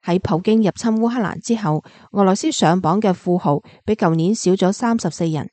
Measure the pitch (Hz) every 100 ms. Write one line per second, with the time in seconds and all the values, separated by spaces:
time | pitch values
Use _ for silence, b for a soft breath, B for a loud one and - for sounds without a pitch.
0 | - 175 - 170 202 220 214 - 233 220
1 | 233 247 202 - - 233 202 151 B B
2 | B - 190 196 320 - 156 180 160 185
3 | 220 175 - 175 156 147 B B - 214
4 | 180 165 170 226 180 190 180 208 240 226
5 | 175 - 170 156 -